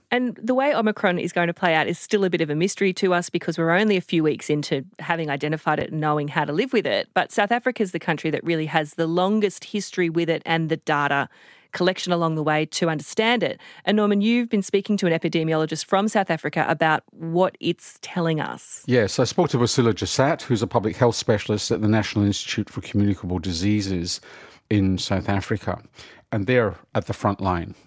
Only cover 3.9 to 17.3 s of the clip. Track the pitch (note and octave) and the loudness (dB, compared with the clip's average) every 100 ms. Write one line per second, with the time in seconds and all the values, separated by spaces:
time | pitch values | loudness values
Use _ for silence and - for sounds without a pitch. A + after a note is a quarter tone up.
3.9 | F#3+ - E3 D#3 - - D3+ D3 C#3 E3+ | 2 0 2 2 0 -2 -2 0 -4 -4
4.9 | - D#3+ E3+ D#3 C#3+ D3+ D#3 - D3+ - | -12 -4 -2 -2 -4 -2 -2 0 -2 -2
5.9 | D#3 D3+ D3+ D3 D#3+ D3+ D#3 C4 - C#3+ | -2 0 0 0 -2 -2 0 0 0 0
6.9 | G2+ - - - - G#3 A#3+ B3+ A#3+ G3 | -2 0 -2 0 0 0 0 -2 -2 -2
7.9 | F3 - D3+ D#3+ D3 D#3+ E3 D#3 D#3+ D3 | -2 -2 -2 -2 -2 -2 -2 0 0 -2
8.9 | - E3 E3+ F#3 G#3+ G3+ - - G#3 - | -2 -2 2 2 2 0 -2 -6 -6 -4
9.9 | - F3 E3 E3 D#3+ - E3 D#3+ D#3+ - | -2 0 0 0 -2 0 0 0 -2 0
10.9 | D3 C#3+ C#3 C3+ - - - _ - F3+ | 0 2 0 -2 -8 -20 -20 _ -2 0
11.9 | F#3 - F3 E3 D#3 D3+ D3+ D#3 - E3 | 0 -2 0 2 0 0 0 0 -2 -2
12.9 | D#3 D#3 - A3 A#3+ D#3+ - - - - | -2 -4 0 2 2 0 -4 -12 -8 0
13.9 | G#3+ G#3 G3+ G#3+ A#3+ A#3 G#3 G3 G3 G3+ | 2 4 2 4 2 2 0 0 -2 0
14.9 | G3+ F3+ D#3+ E3+ E3+ D#3+ D#3+ D#3 D#3 - | 0 2 2 0 0 0 0 0 -4 0
15.9 | G3 G#3+ G#3+ F#3+ E3 D3+ E3 - D#3 D#3+ | 0 2 0 0 -2 -2 -2 0 2 2
16.9 | D#3 - - E3 | 2 -2 -12 -4